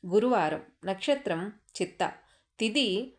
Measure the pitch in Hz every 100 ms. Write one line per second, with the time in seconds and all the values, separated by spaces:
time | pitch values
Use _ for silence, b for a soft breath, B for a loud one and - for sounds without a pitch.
0 | 185 196 240 240 156 156 - _ 185 190
1 | - 277 277 165 190 214 _ - 180 -
2 | 180 - b b b _ 226 240 240 190
3 | 254